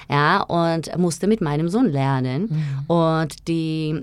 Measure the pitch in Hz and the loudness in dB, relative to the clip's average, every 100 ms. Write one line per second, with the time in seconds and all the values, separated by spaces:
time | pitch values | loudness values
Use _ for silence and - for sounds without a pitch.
0 | - 143 151 190 - 170 170 165 - 165 | -2 2 4 2 2 0 0 0 -4 0
1 | 180 - 190 220 156 147 170 214 240 139 | 0 0 0 2 0 0 0 2 2 2
2 | 135 135 127 135 220 156 147 135 147 170 | 0 0 0 -2 -2 -2 -2 -4 0 2
3 | 160 160 156 - - 165 160 156 156 156 | 2 0 -2 -6 -4 -2 -2 -2 -2 -4